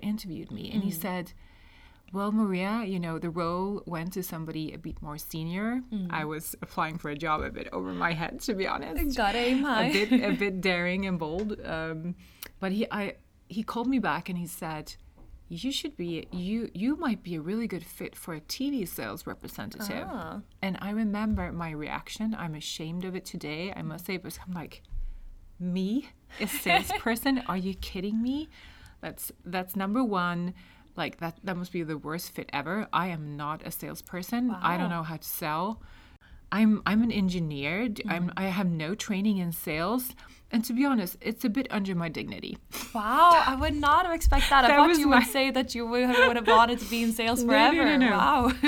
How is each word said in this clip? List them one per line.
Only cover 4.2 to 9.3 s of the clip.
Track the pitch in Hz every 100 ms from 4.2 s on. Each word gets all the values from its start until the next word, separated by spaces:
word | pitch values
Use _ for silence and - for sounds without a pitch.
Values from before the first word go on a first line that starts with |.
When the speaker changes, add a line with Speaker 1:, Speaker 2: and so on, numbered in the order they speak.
Speaker 1:
somebody | 180 165 160 160 151
a | -
bit | 165 -
more | 156 151
senior." | - 160 165 185 220 254 247
Speaker 2:
Mm. | 214 180
Speaker 1:
I | 165
was | 151 156 - -
applying | 170 - 160 160
for | 151
a | 147
job | 160 151
a | 139
bit | - -
over | 180 185
my | 175 175
head, | 160 170 262
to | -
be | 190 185
honest. | - - 302 294 -
Speaker 2:
Gotta | 202